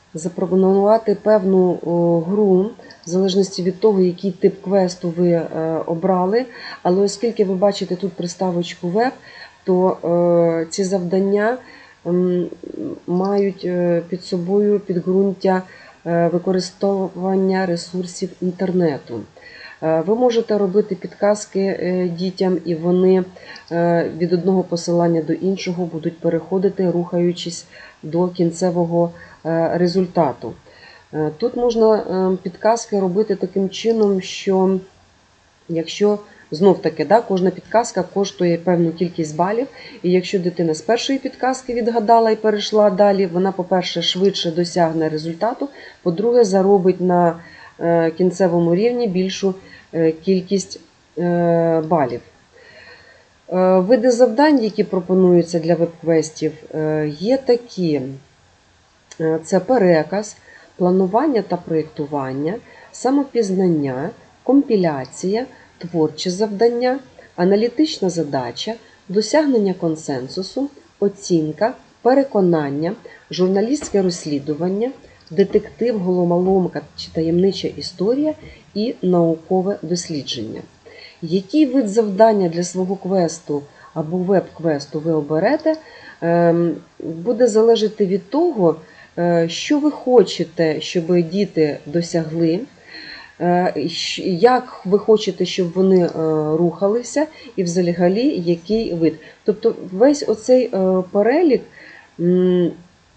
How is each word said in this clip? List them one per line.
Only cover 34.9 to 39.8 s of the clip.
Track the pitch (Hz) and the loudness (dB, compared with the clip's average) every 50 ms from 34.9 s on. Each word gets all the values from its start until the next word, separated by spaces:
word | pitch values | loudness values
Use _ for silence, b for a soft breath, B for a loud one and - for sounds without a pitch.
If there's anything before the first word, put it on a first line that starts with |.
| _ _ _ _ _ _ _ _ _ _ _ _ _ _ _ - | _ _ _ _ _ _ _ _ _ _ _ _ _ _ _ -6
якщо, | 170 165 160 160 - - 202 208 208 208 B B B B B B | -4 -4 -4 -6 -2 0 0 0 0 -2 B B B B B B
знов | 156 151 196 196 170 175 | -2 2 4 4 4 4
таки, | - 156 160 - 151 | 0 -4 -4 -2 0
да, | 143 202 240 | 2 2 2
кожна | 226 - 190 185 185 185 | 2 0 -2 0 0 0
підказка | 180 - - - - 220 240 - - 190 | -2 -4 -4 -2 0 0 0 0 -2 -4
коштує | 170 - - 196 196 196 - - 180 175 170 165 | -6 -2 -2 -4 -4 -4 -2 -2 0 0 0 0
певну | 170 185 180 170 170 165 | 0 0 2 2 2 0
кількість | 165 - 185 175 - - 160 151 151 | 0 -2 -4 -4 -4 -4 -6 -4 -2
балів, | 165 175 196 220 233 277 B B B | -2 -2 0 -2 -2 -4 B B B